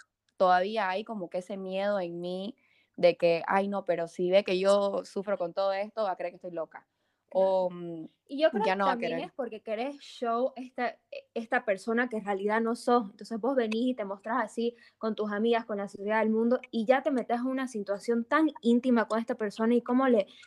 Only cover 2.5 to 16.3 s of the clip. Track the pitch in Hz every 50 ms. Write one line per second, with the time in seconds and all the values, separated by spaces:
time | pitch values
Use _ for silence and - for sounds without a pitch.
2.5 | - _ _ _ _ _ _ _ _ - 170 175 170 - 175 170 170 165 - -
3.5 | 185 196 202 202 196 196 190 - 170 170 170 160 - - 180 175 185 202 202 -
4.5 | 185 185 190 196 202 202 202 202 196 185 - - - 208 185 208 196 - 175 170
5.5 | 165 196 196 196 190 196 208 214 - 220 214 190 175 - 175 175 190 180 - 180
6.5 | 170 165 160 - - - - _ _ _ _ _ _ _ _ _ - 185 190 190
7.5 | 190 185 185 180 180 175 175 170 165 165 156 - _ _ _ - 277 269 311 320
8.5 | 320 208 - 196 185 196 196 190 185 233 175 - - 165 320 359 - - 247 226
9.5 | 220 208 - 220 214 214 247 285 285 285 - - - - 247 233 233 233 254 262
10.5 | - 247 262 254 - - 247 - - - _ _ - - - _ - 233 226 -
11.5 | 262 247 254 220 196 190 - 233 226 240 254 247 220 220 190 202 202 190 196 208
12.5 | 214 226 226 226 240 240 - 254 240 247 214 196 - - 214 - 226 214 202 262
13.5 | 277 254 233 214 214 226 254 254 254 233 208 196 196 196 - 220 240 247 220 214
14.5 | - 233 233 240 233 - - - _ _ - 220 208 - 214 208 208 202 220 233
15.5 | 233 226 226 - 214 202 202 196 - 202 196 208 214 226 226 220